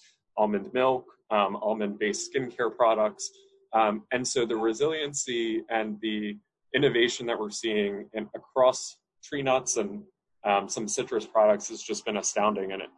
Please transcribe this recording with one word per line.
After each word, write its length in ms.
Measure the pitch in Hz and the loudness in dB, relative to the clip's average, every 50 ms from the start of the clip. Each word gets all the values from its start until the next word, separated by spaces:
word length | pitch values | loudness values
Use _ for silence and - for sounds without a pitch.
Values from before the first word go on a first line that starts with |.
| - _ _ _ _ _ _ | -12 _ _ _ _ _ _
almond 360 | - 107 104 104 98 98 - - | 0 0 0 0 -2 -4 -4 -2
milk, 340 | 123 127 131 131 127 123 - - _ _ - | 2 2 2 2 0 -4 -10 -20 _ _ -2
um, 260 | 107 104 101 98 104 | 2 2 2 2 0
almond-based 760 | 104 107 104 110 110 104 101 101 - 107 104 98 - - - - | -2 -2 -2 -2 0 -2 -4 -2 -2 -2 -2 -2 -4 -6 -6 -4
skincare 420 | 139 131 120 - - 120 110 - | -4 -4 -4 -4 -2 -2 -2 0
products. 560 | - 120 113 110 107 107 107 104 - - - - - _ _ _ _ _ _ - | 2 4 4 4 4 2 0 -2 -4 -12 -14 -14 -18 _ _ _ _ _ _ 2
Um, 320 | 110 110 107 104 110 - _ 131 | 2 2 2 2 -2 -4 _ -4
and 140 | 123 127 | -4 -2
so 200 | 123 - 131 120 | -2 0 0 0
the 100 | 110 117 | 0 0
resiliency 1040 | 107 110 113 110 117 143 156 160 156 151 143 143 - - - 120 117 113 113 110 110 110 - | 0 0 0 0 2 0 0 0 -2 -6 -6 -6 -6 -6 -4 -2 -2 -2 -2 -2 -4 -4 -2
and 300 | 113 113 110 107 104 104 | -2 -2 -2 -2 -6 -6
the 380 | 110 110 107 107 107 104 104 104 - _ _ _ _ _ - | -4 -4 -2 -2 -4 -4 -6 -8 -14 _ _ _ _ _ 0
innovation 520 | - 143 143 120 117 120 120 - - 123 | 2 2 4 4 4 4 2 2 -2 -4
that 120 | 117 117 98 | -4 -4 -2
we're 120 | 107 104 | -4 -6
seeing 580 | 104 - - 113 107 104 101 101 101 101 110 - - | -6 -6 -4 0 0 0 0 0 -2 -6 -10 -8 -8
in, 160 | 110 107 107 - | -8 -8 -8 -10
across 640 | - - _ _ 135 127 127 127 - - - - _ _ _ _ _ - | -14 -14 _ _ 4 4 4 4 2 -4 -14 -16 _ _ _ _ _ -12
tree 200 | - 151 143 139 | -8 -6 -2 0
nuts 340 | 131 127 131 127 - - | 2 2 2 0 0 -2
and, 260 | 117 104 98 98 208 - - _ _ _ _ _ _ - | -2 -2 -2 -6 -10 -14 -18 _ _ _ _ _ _ 0
um, 240 | 104 101 98 98 101 | 2 2 2 0 -2
some 180 | - 123 110 | -6 -6 -6
citrus 400 | 101 - - 120 - 123 110 104 | -4 -4 -4 -4 -2 -2 -4 -4
products 420 | - - 113 107 107 104 104 - - | 2 4 6 6 6 6 4 0 -6
has 140 | 117 107 - | -10 -10 -8
just 220 | - 107 104 - | -8 -8 -6 -4
been 140 | 113 104 101 | -4 -4 -2
astounding. 540 | 92 - - 107 104 107 104 101 95 95 98 | -4 -2 0 2 2 2 2 0 -2 -4 -6
And 100 | 98 87 | -8 -8
it, 80 | - - | -12 -14